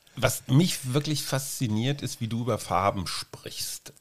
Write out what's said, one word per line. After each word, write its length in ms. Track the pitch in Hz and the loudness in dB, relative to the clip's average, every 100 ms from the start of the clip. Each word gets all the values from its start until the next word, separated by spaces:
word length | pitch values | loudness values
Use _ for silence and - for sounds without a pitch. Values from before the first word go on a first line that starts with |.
| _ - | _ 0
Was 260 | - - - | 0 0 4
mich 440 | 131 180 - 127 | 6 6 2 -2
wirklich 300 | 139 147 147 | 0 0 -2
fasziniert, 800 | - 135 - - 120 107 127 143 | -2 -2 -2 -2 0 2 0 -2
ist, 180 | 127 - | -4 -4
wie 60 | 110 | -4
du 120 | 117 | -2
über 180 | 120 104 | 0 -2
Farben 480 | - 90 101 101 82 | 0 2 4 2 -2
sprichst. 840 | - - - - - - - - - | -6 -8 -14 -12 -8 -6 -8 -12 -20